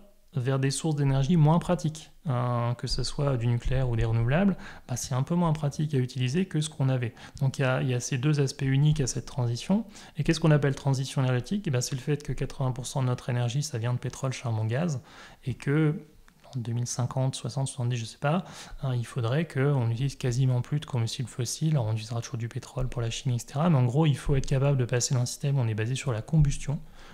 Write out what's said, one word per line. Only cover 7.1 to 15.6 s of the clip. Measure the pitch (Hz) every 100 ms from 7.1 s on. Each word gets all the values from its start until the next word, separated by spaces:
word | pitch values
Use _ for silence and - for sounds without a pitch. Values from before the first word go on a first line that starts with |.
| - - -
Donc | 135 -
il |
y |
a, | 131 131
il | 139
y |
a | 123
ces | - 131
deux | 147 147
aspects | 135 -
uniques | 135 139 151 156
à | 127
cette | - -
transition. | - 120 120 - 202 - - - -
Et |
qu'est-ce | 147 160
qu'on | 160
appelle | 147 139 127
transition | 139 131 135 -
énergétique ? | 127 123 123 208 185
Eh |
ben, | 123
c'est | - 131
le |
fait | 151 147
que | -
quatre-vingts | 131 135 - 131
pour | 120 120
cent | 139
de | 127
notre | 123 -
énergie, | 123 120 127
ça | 143 113
vient | 120
de | 123
pétrole, | 127 - 131
charbon, | 120 120 110 110
gaz, | 123 175 131 - - - - -
et |
que | 113